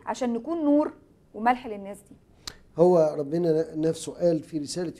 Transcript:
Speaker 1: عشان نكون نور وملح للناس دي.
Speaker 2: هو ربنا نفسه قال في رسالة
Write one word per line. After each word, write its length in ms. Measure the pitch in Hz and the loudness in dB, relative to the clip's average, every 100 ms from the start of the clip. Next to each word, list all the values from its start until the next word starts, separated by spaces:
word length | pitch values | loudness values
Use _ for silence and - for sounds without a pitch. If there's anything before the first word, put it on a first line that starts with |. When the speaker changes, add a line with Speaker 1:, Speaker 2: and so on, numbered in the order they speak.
| - | -8
Speaker 1:
عشان 280 | 226 254 | -4 -4
نكون 300 | 233 240 339 294 | -4 -4 -2 2
نور 280 | 294 311 - _ _ _ | 4 2 -4 _ _ _
وملح 340 | 208 226 247 247 | -4 0 0 -2
للناس 300 | 208 196 202 - | -12 -12 -16 -20
دي. 60 | - _ _ - - _ - | -20 _ _ -18 -18 _ 4
Speaker 2:
هو 380 | 180 180 156 151 | 6 6 4 0
ربنا 560 | 139 165 175 156 160 156 | -4 -2 0 0 -2 -2
نفسه 360 | 160 160 - | -2 -2 -8
قال 260 | - 175 160 | -2 0 0
في 180 | - 160 | -2 -8
رسالة 360 | 143 175 170 - | -8 -8 -8 -10